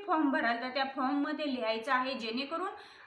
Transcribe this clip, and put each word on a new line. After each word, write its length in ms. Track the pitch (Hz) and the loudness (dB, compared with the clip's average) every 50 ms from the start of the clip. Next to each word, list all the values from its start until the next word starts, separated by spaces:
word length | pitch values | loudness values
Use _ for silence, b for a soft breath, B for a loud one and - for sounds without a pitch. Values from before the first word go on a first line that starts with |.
| 403 381 | -2 0
फॉर्म 240 | 359 320 302 277 | 2 4 4 4
भराल, 300 | 262 311 269 226 240 240 | 4 4 2 2 0 0
तर 80 | 254 254 | -2 -2
त्या 140 | 247 277 262 262 - | 0 0 0 0 0
फॉर्ममध्ये 600 | 294 262 262 285 285 285 302 302 302 302 285 262 | -2 0 0 2 2 0 0 0 -2 -2 -2 -2
लिहायचं 380 | 240 220 220 226 226 226 285 269 | 0 0 0 0 0 0 2 2
आहे, 200 | 254 254 262 277 | 2 2 2 -2
जेणेकरून 560 | 226 226 226 226 247 277 277 330 330 359 392 403 B B B B B B | -2 -2 -2 -2 -2 -2 -2 -2 -2 -2 -4 -6 B B B B B B